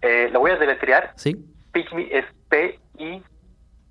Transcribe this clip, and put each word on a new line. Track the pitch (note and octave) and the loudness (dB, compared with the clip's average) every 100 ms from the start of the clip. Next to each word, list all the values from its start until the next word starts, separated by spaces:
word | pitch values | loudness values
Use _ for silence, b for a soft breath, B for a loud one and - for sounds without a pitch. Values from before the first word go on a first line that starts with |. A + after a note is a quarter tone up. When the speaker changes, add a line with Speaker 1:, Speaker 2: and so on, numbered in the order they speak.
Speaker 1:
Eh, | B2 A#2 A#2+ | 0 2 2
lo | B2 | 2
voy | D3+ | 2
a | F3+ | 2
deletrear. | D3 C3 C3+ C#3 - - | 0 0 2 2 2 -4
Speaker 2:
Sí. | C#3+ F3 - - - | -4 -4 -8 -20 -6
Speaker 1:
Picmi | E3+ E3 E3+ F3 | -4 -4 -6 -4
es | C#3 C3+ - _ | -4 -4 -10 _
P | D3+ F3 - _ - | 0 0 -4 _ -16
I | D#3 F#3 - - - - _ - _ | -14 -14 -18 -20 -20 -20 _ -20 _